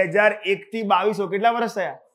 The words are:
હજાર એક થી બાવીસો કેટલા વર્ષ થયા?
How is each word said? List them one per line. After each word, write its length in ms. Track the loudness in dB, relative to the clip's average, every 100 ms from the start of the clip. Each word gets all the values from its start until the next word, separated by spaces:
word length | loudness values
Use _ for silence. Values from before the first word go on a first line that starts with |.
હજાર 280 | 0 4 2 2 -4
એક 260 | -4 -4
થી 120 | -6
બાવીસો 440 | 0 2 2 -2 -4
કેટલા 240 | 0 0
વર્ષ 220 | 0 -2
થયા? 260 | -4 -6 -8 _